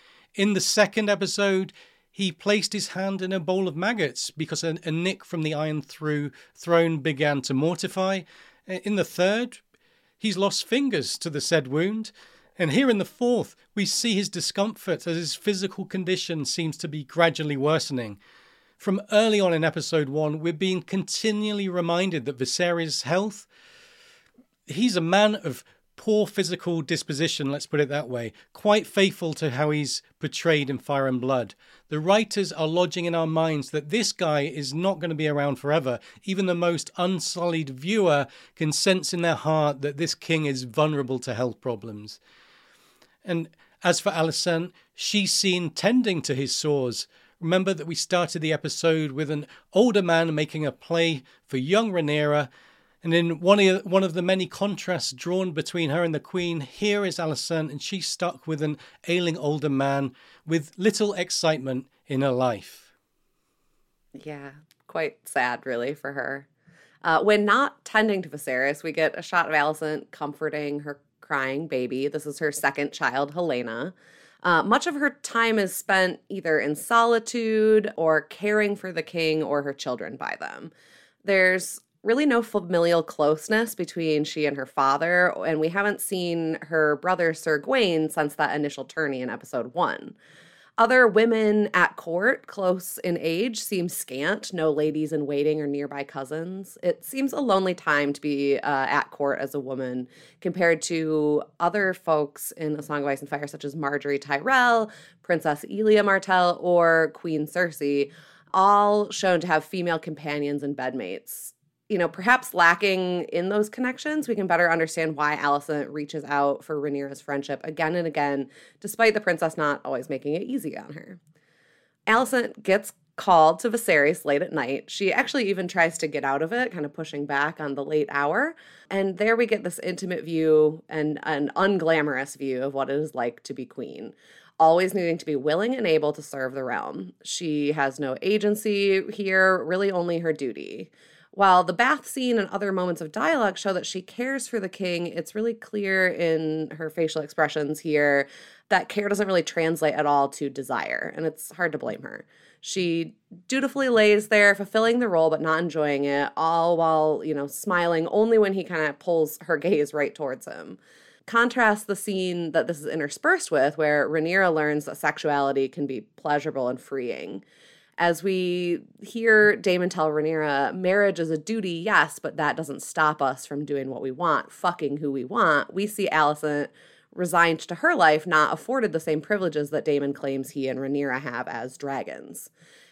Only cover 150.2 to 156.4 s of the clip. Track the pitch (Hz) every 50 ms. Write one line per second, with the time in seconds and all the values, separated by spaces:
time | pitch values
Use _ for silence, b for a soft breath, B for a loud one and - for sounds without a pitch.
150.2 | 139 139 - - 147 139 - 139 131 131 127 107 69 - 62 - - - - -
151.2 | 160 156 156 - - - - - 175 165 151 147 - 120 104 - - - - -
152.2 | - b b b b b b b b - - 196 180 170 165 165 165 160 - _
153.2 | _ _ 185 170 - - 262 269 254 254 - 277 269 254 240 220 214 208 208 208
154.2 | 208 - 220 208 208 202 196 202 202 196 - 220 220 226 233 247 247 214 175 160
155.2 | 160 160 160 156 156 160 160 160 175 170 147 160 151 147 143 139 143 143 139 143
156.2 | 143 - - -